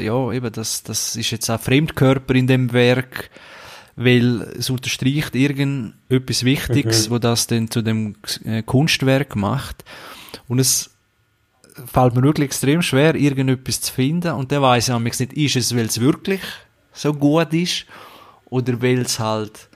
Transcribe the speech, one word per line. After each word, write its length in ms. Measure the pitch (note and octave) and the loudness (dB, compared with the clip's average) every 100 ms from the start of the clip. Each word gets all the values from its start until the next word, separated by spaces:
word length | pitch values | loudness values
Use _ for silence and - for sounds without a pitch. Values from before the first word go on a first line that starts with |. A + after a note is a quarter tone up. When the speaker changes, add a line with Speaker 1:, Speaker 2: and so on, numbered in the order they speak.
Speaker 1:
ja, 280 | G#2 B2 B2 | -2 -2 -2
eben, 200 | B2 A#2+ | -4 -6
das, 300 | A2 A2 - | -8 -6 -8
das 320 | - G#2+ - A#2 | -6 -6 -6 -6
ist 140 | - | -6
jetzt 180 | A2+ - | -4 -4
ein 80 | A2+ | -2
Fremdkörper 760 | - C3+ D#3+ - C3 C3 - | 2 2 2 2 2 2 2
in 120 | B2+ B2+ | 2 4
dem 260 | C3 B2 | 2 2
Werk, 580 | B2 B2 B2+ - - - - - - - - - | 2 4 2 -2 -10 -14 -18 -20 -20 -20 -20 -20
weil 480 | - B2 B2 B2 A#2 - - | -2 4 4 4 0 -4 -8
es 120 | A#2+ | -4
unterstreicht 640 | B2+ - - C3 D3 D3+ | -4 -4 -2 -2 -2 -2
irgendetwas 1080 | B2 C#3+ C#3 C#3 C#3 G#2+ - - B2+ B2+ A2+ | 0 0 0 -2 -2 -6 -12 -2 -2 0 -2
Wichtiges, 640 | A#2+ C#3 - A2+ A2 A2 G#2+ | 0 0 0 0 2 0 0
Speaker 2:
Mhm. 40 | |
Speaker 1:
wo 60 | A#2+ | 0
das 280 | A#2 A#2 - | 2 0 0
dann 240 | A#2 A2+ | 0 0
zu 120 | A#2+ | -2
dem, 340 | A2 A2 G#2+ G2 - - | 0 0 -2 -8 -12 -10
äh, 180 | - A2+ | -6 -6
Kunstwerk 760 | - B2+ D#3+ - C3+ C3+ C#3+ G#2 | 0 2 2 2 2 2 0 -2
macht. 480 | G2+ C3 - - - - - - - - - | 0 -2 -6 -14 -18 -20 -20 -20 -20 -20 -4
Und 100 | B2 | 0
es 320 | C3 - - _ _ _ _ _ _ _ _ - B2 | 2 0 -4 _ _ _ _ _ _ _ _ -20 -4
fällt 280 | C#3 B2+ | 2 4
mir 80 | A#2+ | 4
wirklich 240 | C#3 D3+ C#3 | 2 2 -2
extrem 340 | - B2+ D#3+ | -2 0 2
schwer, 320 | F3 C3+ D#3 | 2 4 4
irgendetwas 680 | D3+ C#3+ C3+ C3 C3 - - | 4 2 2 0 0 -2 -6
zu 100 | - | -6
finden. 400 | - C3 E3+ E3+ | -2 0 0 -2
Und 180 | C#3+ C3 | -4 -2
dann 120 | C#3+ | 0
weiss 260 | C3 A#2+ A#2 | 4 4 2
ich 60 | |
amigs 260 | A#2+ A#2 - | 0 -2 -2
nicht, 140 | B2 | -4
ist 220 | D3+ C#3 B2+ | 0 0 0
es, 200 | A2 A#2+ | 0 0
weil 100 | A2 | -2
es 140 | G#2+ | 0
wirklich 400 | B2+ D#3+ - F#3+ - - - _ _ | 0 0 -2 -4 -6 -14 -20 _ _
so 180 | - D3 | -6 -4
gut 400 | D3 C#3+ D#3 D#3+ | 0 2 2 2
ist, 320 | D#3+ F3 - - - - - - - _ | 0 -2 -4 -8 -20 -20 -20 -20 -20 _
oder 340 | B2+ B2 A2+ | -4 -2 0
weil 200 | B2+ B2+ | 2 2
es 180 | A#2 - | 0 -4
halt 500 | A2 A2 G#2+ - - | -2 -2 -4 -12 -20